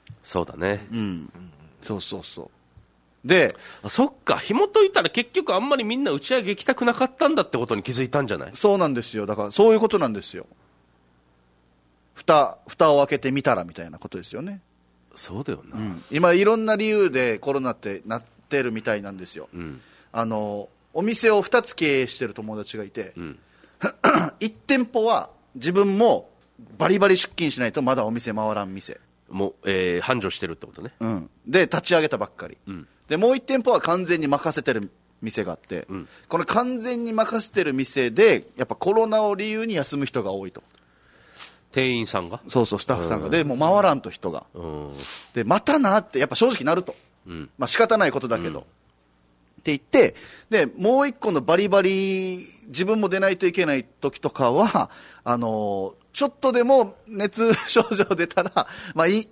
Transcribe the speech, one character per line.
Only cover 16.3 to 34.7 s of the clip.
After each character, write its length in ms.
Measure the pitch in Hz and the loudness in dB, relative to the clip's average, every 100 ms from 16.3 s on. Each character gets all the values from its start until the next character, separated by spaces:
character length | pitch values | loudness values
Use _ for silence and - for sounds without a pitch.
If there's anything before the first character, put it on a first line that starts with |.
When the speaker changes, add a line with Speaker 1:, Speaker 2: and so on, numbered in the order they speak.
Speaker 2:
い 100 | 175 | 6
ろ 140 | 202 226 | 6 4
ん 80 | 220 | 2
な 100 | 214 | 0
理 120 | 220 | 2
由 220 | 214 185 | 2 2
で 300 | 131 123 107 | 2 0 0
コ 140 | 139 | -2
ロ 60 | 139 | -2
ナ 140 | 131 | -2
っ 20 | 113 | -6
て 260 | 104 98 104 | -8 -10 -8
な 120 | 117 | -8
っ 60 | - _ - | -10 _ -4
て 120 | 143 | -2
る 100 | 120 | -2
み 120 | 110 | -2
た 120 | 120 107 | -2 -4
い 60 | |
な 100 | 101 | -4
ん 60 | 95 | -12
で 80 | 90 | -14
す 100 | - | -14
よ。 100 | - | -14
Speaker 1:
う 40 | 87 | -12
ん。 240 | 82 65 - _ _ | -12 -12 -18 _ _
Speaker 2:
あ 140 | 113 117 | -4 -2
の、 440 | 110 104 104 98 _ _ | -4 -4 -8 -10 _ _
お 80 | - | -4
店 300 | 208 226 226 | -2 2 4
を 100 | 208 | 4
二 220 | 190 240 | 4 0
つ 120 | 226 - | 0 -2
経 260 | 156 135 | 0 2
営 60 | 123 | 0
し 120 | - | -4
て 80 | 120 | -8
る 60 | |
友 220 | 104 110 107 | -8 -10 -10
達 220 | 104 110 | -10 -12
が 60 | |
い 60 | 101 | -12
て、 240 | 120 92 85 | -10 -12 -12
Speaker 1:
う 40 | |
ん。 180 | 85 - _ _ _ _ - | -14 -16 _ _ _ _ -6
Speaker 2:
<clears throat> 480 | - - - 165 - | 0 2 2 0 -4
一 120 | 220 | -8
店 340 | - - 269 240 | -6 0 0 0
舗 200 | 233 220 | 0 0
は 260 | 180 - _ _ 127 | 0 -2 _ _ -8
自 160 | 139 | 0
分 260 | 185 202 196 | 2 4 4
も 320 | 226 107 - _ _ - - - | 4 4 -2 _ _ -20 -16 -2
バ 100 | 156 | 2
リ 120 | 196 | 4
バ 80 | 196 | 4
リ 100 | 190 | 4
出 120 | - | 0
勤 200 | - 160 | -4 -4
し 100 | 127 | -2
な 80 | 120 | -4
い 40 | |
と 100 | 151 | -2
ま 140 | 127 131 | 0 0
だ 100 | 110 | 0
お 60 | |
店 220 | 117 113 | -4 -6
回 200 | 107 107 | -4 -2
ら 100 | 104 | -4
ん 100 | 95 | -6
店。 260 | 95 - - _ _ - | -10 -14 -16 _ _ -10
Speaker 1:
も 200 | 95 98 | -4 -4
う、 40 | - - | -4 -2
え 320 | 95 90 87 | 0 0 0
ー、 40 | |
繁 200 | - 127 | -2 -2
盛 80 | 98 | -4
し 100 | - | -6
て 60 | 90 | -8
る 80 | |
っ 20 | 80 | -10
て 120 | - | -16
こ 60 | |
と 100 | - | -16
ね。 100 | 92 - | -16 -8
Speaker 2:
う 80 | 113 | -6
ん。 220 | 104 - _ - | -6 -8 _ 0
で、 140 | 165 | 2
立 200 | 165 156 | 2 0
ち 140 | - 175 | 0 2
上 60 | |
げ 80 | 151 | 2
た 100 | 110 | -2
ば 80 | 101 | -6
っ 40 | |
か 160 | - - | -10 -16
り。 100 | - - | -16 -14
Speaker 1:
う 40 | |
ん。 160 | 92 - _ - | -14 -16 _ -6
Speaker 2:
で、 100 | 156 | 2
も 140 | 226 | 2
う 40 | 262 | 2
一 60 | |
店 220 | - 262 | 0 0
舗 80 | 240 | 2
は 100 | 196 | 2
完 240 | 165 180 175 | 2 -2 -2
全 160 | 170 | -2
に 60 | 147 | 0
任 280 | 143 165 151 | 0 0 -2
せ 60 | |
て 100 | 135 | -2